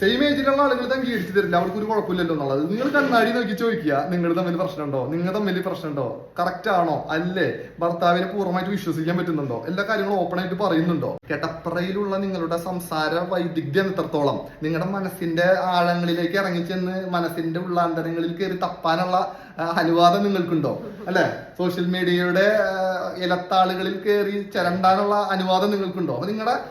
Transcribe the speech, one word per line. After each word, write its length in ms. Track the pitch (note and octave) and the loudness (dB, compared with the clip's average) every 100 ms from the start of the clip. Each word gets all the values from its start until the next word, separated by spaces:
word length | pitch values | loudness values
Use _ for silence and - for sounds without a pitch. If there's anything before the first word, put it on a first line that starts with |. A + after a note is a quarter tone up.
സെയിം 220 | G3 B3 D4 | 0 4 2
ഏജിലുള്ള 340 | C#4 C4+ C#4 C#4 | 2 2 4 4
ആളുകൾ 180 | B3 B3 | 2 0
ഇത് 80 | C4 | -2
അംഗീകരിച്ച് 360 | B3 A3 F3 G3+ | 0 -2 -2 0
തരില്ല, 200 | F3+ F3 | 2 2
അവർക്ക് 180 | F#3 G#3+ | 0 -2
ഒരു 80 | G#3+ | -2
കുഴപ്പമില്ലല്ലോ 440 | G#3+ F#3+ F3+ E3 D#3 | 0 0 0 0 0
എന്നുള്ളത്. 260 | C#3 C3+ D#3+ | 0 0 0
നിങ്ങൾ 160 | G#3+ C4+ C#4+ | 0 0 2
കണ്ണാടി 340 | C4+ A#3 A3 A#3+ | 4 4 4 2
നോക്കി 200 | G#3 G3 | -2 0
ചോദിക്കുക, 440 | A#3 G#3 D3+ C#3 D3 | 0 0 0 0 0
നിങ്ങൾ 180 | F3 E3+ E3+ | 0 0 0
തമ്മിൽ 180 | F3+ E3+ | 0 -2
പ്രശ്നമുണ്ടോ, 400 | F#3 - C#3+ C3+ C3 | -2 -4 -4 -2 -2
നിങ്ങൾ 160 | E3 F3+ G#3 | -2 -2 -2
തമ്മിൽ 220 | G3+ F3+ F#3 | 0 -2 -2
പ്രശ്നമുണ്ടോ, 380 | E3+ D#3+ C#3+ A#2+ F#2 - - | -4 -6 -4 -4 -6 -10 -4
കറക്റ്റ് 320 | F3 - A3 F#3 | -4 -2 0 2
ആണോ, 180 | E3 C#3+ - D#3 | 2 0 -2 -2
അല്ലേ, 320 | F3+ F#3 G#3+ - - - | 0 0 0 -2 -8 -4
ഭർത്താവിനെ 440 | E3+ E3+ F3 F3 F#3 | -2 2 2 2 0
പൂർണ്ണമായിട്ട് 400 | G3+ F3+ F3+ F#3 G3 | -2 -2 -2 -2 -4
വിശ്വസിക്കാൻ 420 | E3+ D3+ D#3+ F3+ | -2 -2 0 0
പറ്റുന്നുണ്ടോ, 400 | F3 D#3 C#3 A2+ - | 0 -2 -2 -4 -4
എല്ലാ 160 | F#3 G3+ | -2 0
കാര്യങ്ങളും 280 | G#3+ G3 G3+ | 0 0 0
ഓപ്പൺ 180 | E3+ F3+ | 0 -2
ആയിട്ട് 180 | F#3 F3+ | -2 0
പറയുന്നുണ്ടോ, 480 | G3+ D#3+ F3 D#3+ A2 - - | 2 2 2 0 -2 -6 -6
കിടപ്പറയിലുള്ള 840 | D#3 D#3+ - E3+ F3 F#3 F#3+ G3+ G3 | -4 -4 -6 -6 -4 -2 -2 -2 -2
നിങ്ങളുടെ 440 | G3 F#3 E3 E3+ F3+ | -2 -2 -2 -4 -4
സംസാര 460 | F3+ - D#3 D#3 E3 F3 | -6 -4 -2 0 0 0
വൈദഗ്ധ്യം 540 | F#3 E3+ D#3+ C#3 F3+ F#3+ | -2 -2 -2 -2 0 0
എത്രത്തോളം, 480 | F3 - D3+ C#3+ - - - | 0 -2 0 2 0 -4 -6
നിങ്ങളുടെ 280 | D#3 E3 F#3 G3 | -2 -2 -2 -2
മനസ്സിന്റെ 440 | F#3+ - E3+ E3 F3+ F#3+ F#3 | -4 -4 -2 2 4 4 4
ആഴങ്ങളിലേക്ക് 640 | F3 F3 F3 F3 E3+ E3 G3 | 2 4 2 2 0 0 0
ഇറങ്ങിച്ചെന്ന് 540 | F#3+ F3 E3+ F#3 F3+ F#3 F#3 | 0 -2 -2 -2 -2 -4 -2
മനസ്സിന്റെ 500 | F3 E3+ E3 E3 E3 | -2 -2 -2 -4 -2
ഉള്ളാന്തരങ്ങളിൽ 720 | F3+ F3 E3+ E3 D#3+ E3+ E3+ - | -2 0 0 0 -2 -2 -2 -2
കയറി 180 | F#3+ F3+ | -4 -2
തപ്പാനുള്ള, 800 | F3 - E3 E3 F3+ F#3 - - - - | -4 -2 0 0 2 0 0 -6 -14 -6
ആ, 60 | E3 F3 | -2 0
അനുവാദം 420 | D#3+ E3+ F3 G3+ G3+ | 2 6 6 6 2
നിങ്ങൾക്കുണ്ടോ, 460 | F#3+ E3+ E3 C3+ G#2+ - - - | 0 0 0 0 -2 -8 -12 -2
അല്ലെ? 200 | F#3 D3+ - - - | 0 0 -2 -10 -4
സോഷ്യൽ 280 | F3+ F3 F3 | -2 0 -2
മീഡിയയുടെ, 600 | F#3 F3+ F3 F3+ F3 G3+ G#3+ | 0 2 2 2 4 4 4
ആ, 280 | G3 F#3+ F#3+ F#3 - F3+ | 0 0 -2 -2 -6 -4
ഇലത്താളുകളിൽ 800 | F3+ F3+ - F#3+ F#3 F#3 F#3+ G3 G#3+ | -2 -2 0 2 4 2 -4 -4 0
കയറി 440 | G#3 G3+ G3+ G3+ | 2 2 -2 -4
ചിരണ്ടാനുള്ള 600 | G3 F3 F#3 F#3+ F#3+ G3+ | -2 0 2 4 4 4
അനുവാദം 560 | G#3 G3 F#3+ F#3 F#3 G#3 | 2 0 0 2 2 2
നിങ്ങൾക്കുണ്ടോ? 420 | G3+ F#3 F#3 D#3+ | 0 -2 -2 -2
അപ്പൊ 120 | B2 F3+ | -2 -4
നിങ്ങളുടെ 300 | A3 A3 B3+ - | -2 -2 -2 -4